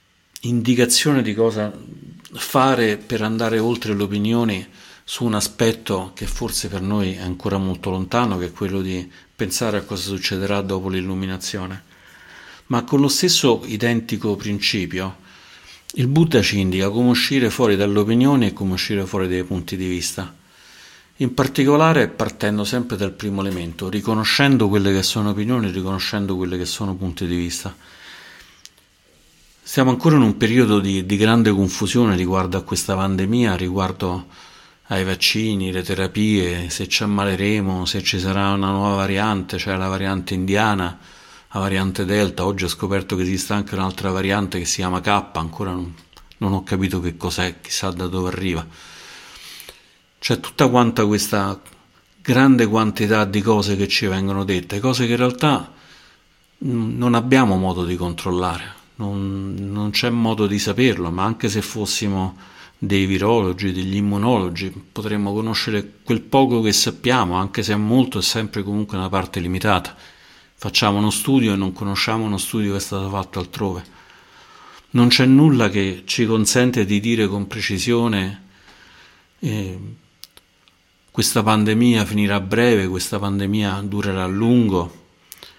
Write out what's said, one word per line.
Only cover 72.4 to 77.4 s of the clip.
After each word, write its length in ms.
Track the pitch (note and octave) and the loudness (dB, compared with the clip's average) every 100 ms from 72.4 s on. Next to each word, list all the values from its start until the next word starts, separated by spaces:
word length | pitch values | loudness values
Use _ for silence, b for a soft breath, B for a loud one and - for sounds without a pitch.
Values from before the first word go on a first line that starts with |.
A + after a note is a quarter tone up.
| - A#2 G#2 | -2 -2 -2
che 60 | G2 | -2
è 20 | |
stato 300 | - G2 G2 | -4 -6 -4
fatto 280 | G2 F2+ F#2+ | -4 -6 -8
altrove. 460 | E2+ - G2+ F2+ D#2+ B B B B B B B B B B | -8 -4 -4 -4 -10 B B B B B B B B B B
Non 180 | B2 A#2+ | 4 4
c'è 180 | - C3 | 6 6
nulla 420 | C3+ D#3 C3 G#2+ | 8 8 6 4
che 340 | G2+ G2 F2+ - | 2 -2 -4 -6
ci 180 | - | -2
consente 600 | A2+ A2+ G#2 B2+ B2 B2 G2 | 2 2 2 2 2 2 0
di 120 | G#2 | 0
dire 280 | A2+ A2+ G#2 | 2 2 2
con 180 | G2+ | 0